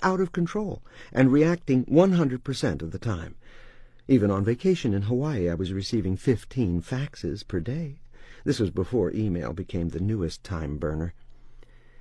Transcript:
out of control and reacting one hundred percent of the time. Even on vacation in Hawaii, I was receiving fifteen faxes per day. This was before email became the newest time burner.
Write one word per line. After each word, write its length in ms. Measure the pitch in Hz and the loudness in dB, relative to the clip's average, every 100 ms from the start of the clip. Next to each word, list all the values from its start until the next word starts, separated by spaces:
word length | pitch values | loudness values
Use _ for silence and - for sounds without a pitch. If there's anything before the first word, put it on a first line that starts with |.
out 160 | 185 185 | 0 0
of 120 | 185 | -2
control 520 | - 170 208 202 - - - - | -2 -2 -4 -6 -8 -14 -20 -4
and 200 | - 131 | 4 6
reacting 540 | 143 160 175 - 127 120 | 6 4 2 2 2 6
one 240 | 151 190 | 6 8
hundred 320 | 175 143 127 | 6 4 0
percent 400 | - 131 135 73 | -4 -2 0 0
of 80 | 80 | -4
the 80 | 95 | -4
time. 340 | 117 87 82 - - - - - - - - | -4 -4 -6 -12 -18 -20 -20 -20 -20 -10 4
Even 220 | 127 101 | 4 6
on 140 | 98 | 4
vacation 500 | 101 120 185 180 123 | 2 2 2 2 2
in 100 | 98 | 0
Hawaii, 460 | 101 123 151 123 87 | 0 0 0 0 0
I 60 | 85 | 0
was 180 | 90 | -2
receiving 440 | 95 92 120 92 95 | -4 -2 -2 0 0
fifteen 640 | - 110 - 131 98 87 | 2 0 -2 -2 0 0
faxes 640 | - 127 147 - 82 69 - | -2 -4 -6 -6 -6 -6 -6
per 120 | 92 | -4
day. 420 | 82 147 156 139 - - - - | -4 -6 -6 -10 -18 -20 -20 -6
This 160 | - 139 | -2 0
was 100 | 98 | 0
before 420 | 87 90 123 87 | 0 0 0 0
email 420 | 107 107 87 64 | 0 -2 -2 -4
became 360 | 85 87 92 85 | -6 -6 -4 -2
the 120 | 76 | -2
newest 420 | 101 110 80 - | -2 0 -2 -6
time 340 | - 85 73 73 | -8 -6 -4 -4
burner. 360 | 78 76 87 - - - - - - - - - | -4 -2 -4 -8 -18 -20 -18 -18 -20 -20 -20 -20